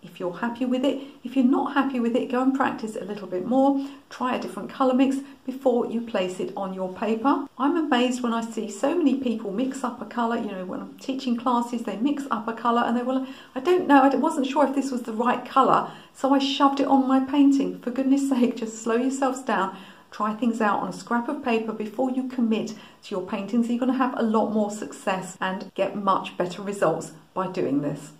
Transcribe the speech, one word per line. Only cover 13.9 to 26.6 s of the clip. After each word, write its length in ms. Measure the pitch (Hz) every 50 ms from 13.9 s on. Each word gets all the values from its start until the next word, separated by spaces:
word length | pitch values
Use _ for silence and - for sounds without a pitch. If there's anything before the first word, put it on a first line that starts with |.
| 285 277
I 120 | 262 277 269 233 269 320
wasn't 180 | 311 285 254
sure 200 | - - 311 277
if 80 | 254 269
this 160 | 277 - -
was 120 | 254 233
the 100 | - 233
right 320 | 220 214 240 247 - 247 -
colour, 460 | - - 269 254 196 165 - - - - - - - _
so 200 | - - 262 277
I 40 | 269
shoved 420 | 269 - - - 285 269 269 -
it 60 | 277 - 277
on 120 | 262 262
my 140 | 254 262 269
painting." 580 | 262 262 285 285 277 277 277 277 269 - - -
For 120 | - 247
goodness 380 | 240 - 262 262 277 277 277 -
sake, 280 | 269 240 240 226 -
just 260 | - 226 220 - -
slow 140 | - 233 226
yourselves 440 | 240 262 269 254 - 277 262 254 -
down, 340 | - - 214 185 190 190 - - - - - - - _
try 220 | - - 208 214
things 280 | 214 - 254 233 220 -
out 180 | 226 208 196 -
on 80 | - 190
a 40 | 175
scrap 340 | - - - 233 240 233 311
of 160 | 294 - -
paper 280 | 254 226 226 220 220
before 380 | 214 220 214 214 - - 262 254
you 140 | 254 262 247
commit 440 | - - - 233 220 220 202 - - - - - - - _ -
to 100 | - 202
your 120 | 185 185 - 220
paintings. 340 | 196 196 190 240 240 226 226
You're 100 | 240 233
gonna 260 | 262 247 247 262 262
have 120 | 254 - -
a 120 | 233 220 214
lot 140 | 220 214 220
more 200 | 208 220 208 202
success 680 | - - - - - - - 208 190 185 175 - - -
and 280 | 190 190 190 202 214 - _
get 200 | - 190 - -
much 440 | 208 202 196 185 - - - - -
better 240 | 180 175 - -